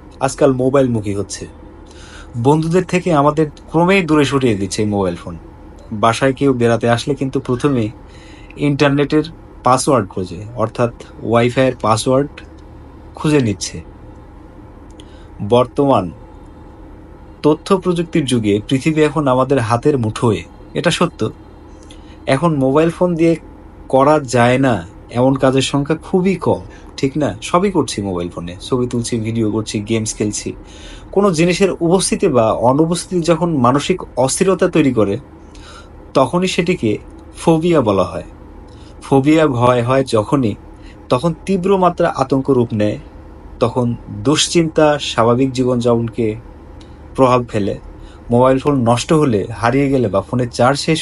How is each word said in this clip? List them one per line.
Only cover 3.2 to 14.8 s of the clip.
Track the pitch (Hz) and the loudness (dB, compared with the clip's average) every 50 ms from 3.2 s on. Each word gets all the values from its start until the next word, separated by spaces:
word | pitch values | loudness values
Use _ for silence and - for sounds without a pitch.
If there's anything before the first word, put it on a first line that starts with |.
| 139 151 151 156 160 147 - - - | 2 2 2 2 -2 -2 -4 -12 -16
ক্রমেই | - - 160 170 180 196 196 180 | -4 0 0 2 4 2 2 2
দূরে | 151 156 151 139 | 2 2 2 2
সরিয়ে | 131 139 135 131 120 107 95 | 2 0 0 0 0 0 0
দিচ্ছে | 98 95 - - | -4 -6 -4 -4
এই | 107 104 104 | -2 -2 0
মোবাইল | 101 95 90 87 | 0 -2 -2 -4
ফোন। | 85 - 90 85 82 - - - - - - - - - - 113 104 | -6 -10 -14 -14 -14 -16 -20 -20 -20 -20 -20 -20 -20 -14 -12 -4 0
বাসায় | 117 117 113 - 139 135 131 | 0 0 2 2 0 0 0
কেউ | - 143 139 127 120 | 2 0 0 2 2
বেড়াতে | 117 117 117 110 - 117 | 2 2 2 2 2 0
আসলে | 120 120 - 147 143 | 0 0 -2 -4 -4
কিন্তু | - 143 135 - 139 | -4 -4 -4 -4 -4
প্রথমেই | - - 123 120 - 147 135 120 110 104 - - - - - - - - - - - - - - | -4 -4 -4 -2 0 0 0 0 -2 -4 -6 -12 -20 -20 -20 -20 -20 -20 -20 -20 -20 -20 -8 -4
ইন্টারনেটের | 147 147 147 139 147 143 139 143 143 139 156 156 151 165 - - - - - - - | -2 -2 0 2 2 2 2 2 0 2 0 0 0 -2 -10 -18 -20 -20 -20 -2 2
পাসওয়ার্ড | 123 127 127 - - 139 120 101 95 | 2 2 4 4 2 2 2 0 -2
খোঁজে, | - 101 92 87 87 87 104 107 120 | -6 -8 -8 -8 -10 -12 -14 -12 -4
অর্থাৎ | 107 110 117 - - 120 117 - - - - - - | -4 -4 -4 0 -2 -2 -2 -2 -10 -18 -20 -18 -10
ওয়াইফাইয়ের | - 110 113 117 120 123 123 135 131 131 123 - | -4 0 2 2 2 2 2 2 0 0 0 0
পাসওয়ার্ড | - 107 113 110 - 131 127 135 143 143 - - - - - - - - - - - - - - - - - | 0 0 0 2 2 0 2 2 0 -2 -8 -16 -20 -20 -20 -20 -20 -20 -20 -20 -20 -20 -20 -20 -20 -20 -14
খুঁজে | - - - 151 147 | -4 0 2 2 2
নিচ্ছে। | 123 110 98 - - - - 82 80 - - - - - - - - - - - - - - - - - - - | 2 2 -2 -4 -8 -10 -10 -12 -14 -16 -20 -20 -20 -20 -20 -20 -20 -20 -20 -20 -20 -20 -20 -20 -20 -20 -20 -20